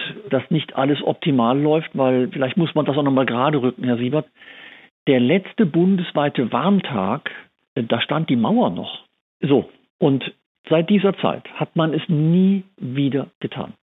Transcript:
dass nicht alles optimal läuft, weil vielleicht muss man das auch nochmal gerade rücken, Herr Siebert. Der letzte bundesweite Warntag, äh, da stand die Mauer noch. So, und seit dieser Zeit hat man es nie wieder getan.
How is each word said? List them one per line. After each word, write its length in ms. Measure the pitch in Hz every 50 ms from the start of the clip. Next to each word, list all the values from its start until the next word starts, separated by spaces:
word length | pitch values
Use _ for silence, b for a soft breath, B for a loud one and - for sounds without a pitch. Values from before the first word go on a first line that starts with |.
| - - - - - -
dass 180 | - 131 - -
nicht 260 | 170 151 - - -
alles 280 | - 135 139 147 139 -
optimal 560 | - 160 - - 175 143 127 117 117 131 139
läuft, 320 | 147 151 151 160 160 - -
weil 360 | 147 135 131 127 127 127 -
vielleicht 280 | - - 135 127 - -
muss 160 | 165 143 -
man 120 | 156 143
das 120 | 147 135 147
auch 60 | 147
nochmal 240 | 139 135 131 131 123
gerade 340 | 120 120 127 151 151 139
rücken, 220 | 120 127 120 - -
Herr 140 | 127 123 113
Siebert. 280 | 120 127 139 151 151 _ B B B B B B B B B B B B B _ -
Der 140 | - 135 127
letzte 480 | 123 123 165 196 190 - - - 226 156
bundesweite 840 | - 165 175 185 196 185 175 - - 151 147 147 - - 127 107
Warntag, 800 | 127 120 143 185 202 190 - - 135 104 92 95 113 151 - - - - - _ _ _ _ _ -
äh, 80 | 131 117
da 180 | 113 117 117
stand 280 | - - 143 156 165 -
die 60 | 135
Mauer 360 | 120 110 127 202 247 214 120
noch. 320 | 85 85 - - - - - _ _ _ _ _ _ -
So, 280 | - 135 143 123 - - - _ _ _ _ -
und 320 | 175 147 135 131 - - - _ _ _ _ _ - -
seit 200 | 160 160 170 -
dieser 260 | 208 202 185 196 190 -
Zeit 260 | - - - - - - -
hat 220 | - 156 - -
man 180 | 170 160 160 139
es 80 | 160 - -
nie 560 | 165 147 156 160 170 180 190 190 196 196 185 _ _ -
wieder 500 | - 127 123 139 143 135 120 135 131 - _ -
getan. 320 | - 123 - 135 95 - - _ _